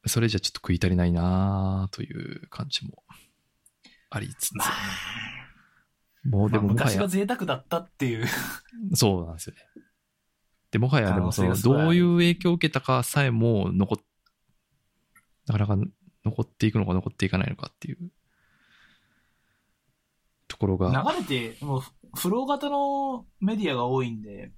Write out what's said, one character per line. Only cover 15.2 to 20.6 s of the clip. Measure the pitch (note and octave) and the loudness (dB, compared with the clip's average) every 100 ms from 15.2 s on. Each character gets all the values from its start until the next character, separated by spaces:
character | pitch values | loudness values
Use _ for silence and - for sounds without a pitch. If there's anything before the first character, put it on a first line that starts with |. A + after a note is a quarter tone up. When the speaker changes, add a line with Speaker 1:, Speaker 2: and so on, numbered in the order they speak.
| _ _ - | _ _ -2
Speaker 1:
な | |
か | G#2 | 0
な | G2+ | 2
か | G2+ - _ _ _ | 2 0 _ _ _
残 | - A2 | -4 -4
っ | |
て | A2 _ A2+ | -6 _ 0
い | |
く | G#2+ | 2
の | F#2+ | 0
か | |
残 | F2+ - | 0 -2
っ | - | -4
て | |
い | F#2+ | -2
か | F#2 | 0
な | - | -2
い | |
の | - | -6
か | - | -12
っ | _ | _
て | - | -12
い | |
う | C3+ F3 _ _ _ _ _ _ _ _ _ _ _ _ _ _ _ _ _ _ _ _ _ _ _ _ | -12 -14 _ _ _ _ _ _ _ _ _ _ _ _ _ _ _ _ _ _ _ _ _ _ _ _
と | |
こ | - | -2